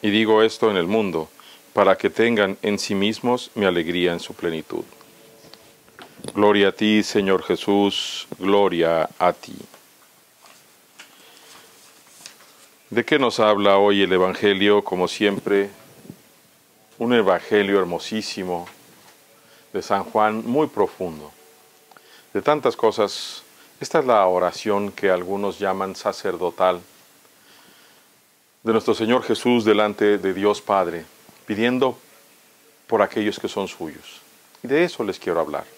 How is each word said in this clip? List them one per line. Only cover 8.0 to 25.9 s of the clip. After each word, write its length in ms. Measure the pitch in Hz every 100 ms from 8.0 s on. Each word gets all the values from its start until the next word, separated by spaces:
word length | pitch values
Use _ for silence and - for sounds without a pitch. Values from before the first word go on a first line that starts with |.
| - - - -
gloria 680 | 92 101 98 85 82 82 80 -
a 140 | 90
ti. 240 | 87 - - - - _ _ _ _ _ _ - - _ _ _ _ - _ - - - - - - - - _ - - - - _ - _ _
¿De 140 | 110
qué 140 | 123 151
nos 220 | 127 107
habla 380 | 107 104 101 98
hoy 240 | 101 101
el 100 | 95
Evangelio? 720 | 92 92 90 104 98 101 104
Como 240 | 98 90 90
siempre, 640 | - 104 98 - 98 101 - - - - - _ _ _ _ _ _ _ _
un 160 | 117
Evangelio 640 | 120 98 90 - 107 98 101
hermosísimo 880 | 90 85 - 110 104 - 92 87 85 - - - - _ _ _ _ - _
de 80 | 101
San 240 | - -
Juan, 380 | - 113 107 107
muy 220 | 113 127 156
profundo. 680 | - 98 - 92 78 73 - _ _ _ _ _ - _ - _
De 80 | 101
tantas 340 | 117 151 123 -
cosas, 680 | 113 107 101 - - - - _ - _
esta 200 | 135 170
es 40 |
la 220 | 135 113 95
oración 680 | 90 90 - 110 101 101
que 180 | 98 101
algunos 480 | 92 90 98 101 92
llaman 380 | 98 95 95